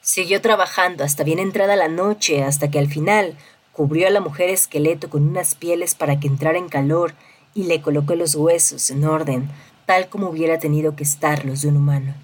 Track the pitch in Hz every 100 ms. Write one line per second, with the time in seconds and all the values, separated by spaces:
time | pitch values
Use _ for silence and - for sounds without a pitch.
0 | - - 175 196 226 208 180 - 180 170
1 | 143 143 151 165 196 196 196 202 160 165
2 | 196 208 - 147 139 143 147 147 143 147
3 | 160 214 190 147 - _ _ - 143 156
4 | 185 202 175 147 180 185 - 147 151 165
5 | 147 147 147 180 175 - 170 170 175 -
6 | 151 143 147 135 156 170 175 147 139 160
7 | 175 - - _ _ - 180 165 147 147
8 | 147 170 170 160 160 170 - 143 - 139
9 | 151 156 151 127 143 - - _ - 185
10 | 185 202 190 160 165 160 160 147 156 147
11 | 143 - 156 147 139 135 147 143 143 139
12 | 135 139